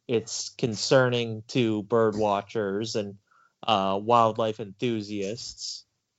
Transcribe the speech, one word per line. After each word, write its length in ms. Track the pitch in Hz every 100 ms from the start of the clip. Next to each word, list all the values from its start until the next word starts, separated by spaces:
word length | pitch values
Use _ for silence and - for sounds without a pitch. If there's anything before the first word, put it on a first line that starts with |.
| -
It's 400 | 117 - - -
concerning 920 | - 123 101 - 135 127 120 117 110 -
to 340 | 135 113 107
bird 340 | 101 117 110 104
watchers 800 | 107 101 101 113 101 98 110 113
and, 200 | 101 98 _ _ _ _
uh, 380 | - 104 98 98
wildlife 580 | 107 120 113 110 110 107
enthusiasts, 1200 | 104 95 127 113 101 104 98 117 - - - - - _ _